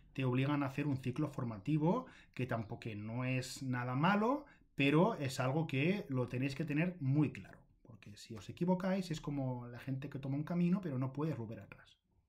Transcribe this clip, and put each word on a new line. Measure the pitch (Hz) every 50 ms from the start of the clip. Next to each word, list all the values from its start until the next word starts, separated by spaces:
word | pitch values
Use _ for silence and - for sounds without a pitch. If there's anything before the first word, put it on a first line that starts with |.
| - - -
te | - 135
obligan | 127 123 127 135 143 147 143
a | 139 131
hacer | 135 - 143
un | 147 139 131
ciclo | - 127 120 - 151 143
formativo, | - - 127 117 110 101 - 143 156 151 151 165 208 254 254 - - - - - -
que | - 123
tampoco | 123 123 113 107 - 120 - - 117 107
no | 104 104 110 113 123 127
es | 127 127 127 123 - - - 135
nada | 131 123 123 123 123 127
malo, | 135 151 180 208 208 214 240 277 302 - - - - - _ -
pero | - 139 139 143 156 180 226 220
es | - 147 127 - -
algo | 127 131 139 160 160
que | 160 135 131 139 170 202 208 180 -
lo | 135 127 123 117
tenéis | 131 123 131 139 135
que | - 160
tener | 165 143 147 170 180 180 -
muy | 139 131 135 151 151 -
claro. | - 101 92 - - - - _ _ _
Porque | _ - - - - 107 104
si | - - - 113
os | 104 - -
equivocáis, | - - 170 180 185 180 190 190 185 196 180 170
es | 156 151
como | - 151 143 139 131 127 127 123 120 120
la | 120 120
gente | - 135 135 131 139 139
que | - 131
toma | 135 135 135
un | 143 151
camino, | - 175 175 175 175 180 208
pero | 185 165 135 123
no | 135 131 -
puedes | 143 151 160 147 113
volver | 113 107 113 -
atrás, | 98 - - - - - _ _ _ _ _ _ _